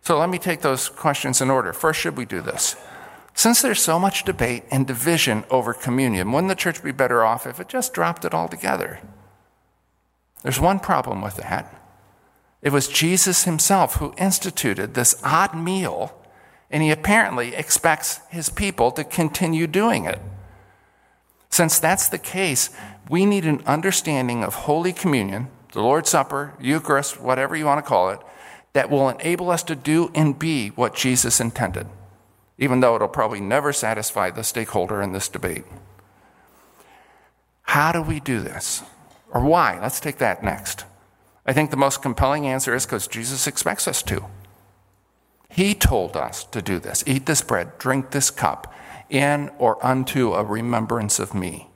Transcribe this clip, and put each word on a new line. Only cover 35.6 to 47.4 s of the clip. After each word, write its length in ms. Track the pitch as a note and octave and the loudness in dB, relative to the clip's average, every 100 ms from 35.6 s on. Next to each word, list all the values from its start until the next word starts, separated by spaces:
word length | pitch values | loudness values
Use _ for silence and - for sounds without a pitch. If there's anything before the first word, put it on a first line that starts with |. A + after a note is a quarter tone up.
| - - - - _ _ _ _ _ _ _ _ - - _ _ _ _ _ _ | -10 -20 -20 -20 _ _ _ _ _ _ _ _ -20 -20 _ _ _ _ _ _
How 280 | - D3 D#3 | -2 2 2
do 100 | E3+ | 0
we 200 | D#3 D#3 | -2 -4
do 200 | C#3 A#2+ | -2 -2
this? 440 | - - - - - - - _ _ | -4 -8 -6 -8 -10 -20 -20 _ _
Or 120 | - | 2
why? 340 | B2+ E3+ C#3+ F2 | 4 4 4 0
Let's 200 | G#2+ - | -4 -4
take 180 | D#3 C#3 | -6 0
that 260 | A#2+ F2 | 0 0
next. 400 | G#2 C#2+ - - - _ _ _ _ _ - | -2 -4 -6 -10 -12 _ _ _ _ _ 0
I 60 | |
think 180 | C3 D3+ | 2 2
the 60 | C#3 | 2
most 240 | C#3 - | 2 2
compelling 460 | C#3 A2+ C3+ D3 C#3+ | -4 0 2 2 -2
answer 300 | C3 C3 A#2+ | -2 0 -2
is 100 | - | -2
'cause 220 | A2+ - | -4 -6
Jesus 400 | A2 A#2 C3+ D3 | -8 -6 -4 -4
expects 400 | - - - - | -2 -2 -2 -2
us 140 | - | -4
to. 200 | - F#2 G2 - - _ _ _ _ _ _ _ _ _ _ | -2 -4 -6 -18 -20 _ _ _ _ _ _ _ _ _ _
He 260 | - G3 | 0 2
told 420 | G3+ - B2+ E2+ D#2+ | 4 2 2 0 -4
us 280 | B1+ - | -6 -8
to 180 | - A#2+ | -10 -8
do 160 | F#2 F2+ | -4 -4
this. 240 | - - - | -2 -6 -2
"Eat 200 | C3+ C3 | -2 0
this 160 | D3+ | -2